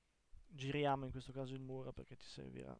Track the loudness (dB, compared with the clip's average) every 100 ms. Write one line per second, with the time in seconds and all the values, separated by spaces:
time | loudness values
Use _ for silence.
0 | _ _ _ -16 -10 -2 2 6 8 6
1 | 4 -4 -4 -2 -2 -2 -4 -4 -4 -6
2 | -8 -12 -10 -8 -8 -8 -8